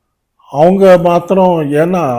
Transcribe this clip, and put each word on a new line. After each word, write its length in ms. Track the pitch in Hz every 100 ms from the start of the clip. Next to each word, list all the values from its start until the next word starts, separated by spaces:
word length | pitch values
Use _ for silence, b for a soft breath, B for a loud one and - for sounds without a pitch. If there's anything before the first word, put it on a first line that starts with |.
| _ _ _ _ _ 139
அவங்க 260 | 165 190 190 180 175
மாத்திரம், 480 | 175 175 190 185 170 143 147
ஏன்னா 200 | 170 185 147